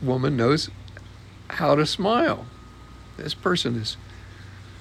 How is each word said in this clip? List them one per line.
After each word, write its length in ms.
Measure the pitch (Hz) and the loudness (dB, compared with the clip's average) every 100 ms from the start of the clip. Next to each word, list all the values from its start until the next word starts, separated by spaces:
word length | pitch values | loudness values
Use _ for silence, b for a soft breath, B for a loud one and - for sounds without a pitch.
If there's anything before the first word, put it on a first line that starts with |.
woman 340 | 131 127 135 | 0 2 2
knows 360 | 131 120 156 - - - - - - - - - | 4 6 4 2 -8 -14 -14 -16 -16 -18 -16 -10
how 260 | - 156 | 0 4
to 100 | 147 | 6
smile. 640 | 151 - 196 240 330 101 - - - - - - - - | 6 2 4 4 4 2 -6 -16 -18 -18 -18 -18 -16 -10
This 160 | 151 | -8
person 420 | - 185 180 127 117 | -2 2 2 2 -2
is, 220 | 107 - B B B B B B B B | -4 -8 B B B B B B B B